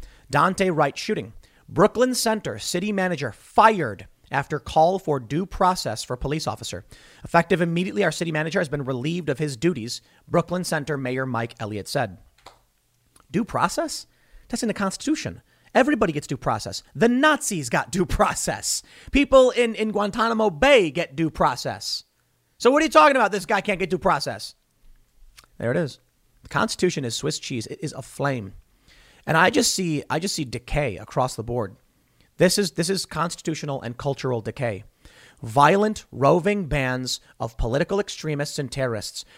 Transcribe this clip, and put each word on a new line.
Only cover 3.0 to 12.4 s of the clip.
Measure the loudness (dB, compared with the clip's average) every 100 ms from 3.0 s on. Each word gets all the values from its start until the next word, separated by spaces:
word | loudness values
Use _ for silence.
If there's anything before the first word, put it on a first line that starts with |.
| -2 -2 -6
fired | -10 -8 2 4 4 -2 -6 -14 _ -6
after | -4 -4 -6
call | -2 2 4 2
for | -2 -4
due | -2 -6
process | -4 0 0 0 -4 -6
for | -8 -6
police | -4 -4 -4
officer. | -8 -8 -12 -14 -20 -20 -20
"Effective | 0 2 4 2
immediately, | 2 0 -2 0
our | 0
city | 0 -2
manager | -2 -2 -2
has | -2
been | -4
relieved | -4 -4 -2 -4 -2
of | -2
his | -2 0
duties," | 0 0 -6 -10 _ _ -2
Brooklyn | -2 0 -4
Center | -2 -4 -2 -4
Mayor | -2 -4 -2
Mike | -4 -4 -6
Elliott | -8 -8 -4
said. | -4 -4 -6 -20 _